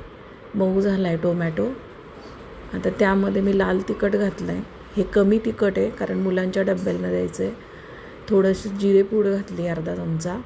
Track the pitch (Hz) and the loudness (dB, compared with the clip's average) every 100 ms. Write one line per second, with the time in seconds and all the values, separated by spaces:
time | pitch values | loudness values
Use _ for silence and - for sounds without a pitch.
0 | - - - - - 202 190 190 202 190 | -8 -18 -20 -20 -6 0 2 2 2 2
1 | 180 165 175 170 165 170 220 269 - - | 0 2 0 2 0 0 -2 -4 -12 -18
2 | - - - - - - - 185 190 190 | -18 -18 -18 -16 -16 -16 -10 -4 -2 2
3 | 196 196 196 196 196 196 185 190 196 208 | 4 4 2 2 2 2 2 0 0 0
4 | 202 202 202 - 175 180 214 - - 208 | 0 2 0 -2 -4 -4 -6 -14 -8 -2
5 | 185 208 196 214 226 - 202 190 208 - | 2 4 6 4 2 0 0 2 0 -2
6 | 196 185 190 185 185 196 190 180 185 175 | -4 0 0 0 0 0 2 0 0 -2
7 | 180 90 90 - 95 - - - - - | 0 0 -2 -2 -4 -4 -14 -18 -18 -16
8 | - - - 196 190 190 208 196 202 196 | -16 -12 2 4 4 2 -2 0 6 6
9 | 196 214 202 196 196 175 175 160 165 180 | 6 2 2 2 -2 -4 -2 -2 -4 -4
10 | 170 160 175 214 | -2 -2 -2 -6